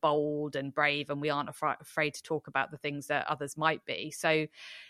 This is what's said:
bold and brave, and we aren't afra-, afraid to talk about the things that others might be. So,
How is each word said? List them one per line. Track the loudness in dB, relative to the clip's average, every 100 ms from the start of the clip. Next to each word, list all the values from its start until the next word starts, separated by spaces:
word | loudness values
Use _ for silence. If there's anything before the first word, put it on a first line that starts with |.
bold | 4 4 2 0 -2 -4
and | -2
brave, | 2 2 2 -2
and | -2
we | 0
aren't | 0 -2
afra-, | -2 -2 -2
afraid | -4 -2 0 -2
to |
talk | -4 -4 -2
about | -2 -2
the | -4
things | -6 -4 0
that | 0 0
others | -2 -4 0
might | 2 2 -4
be. | -6 -8
So, | 0 4 4 2 -6 -16 -16 -18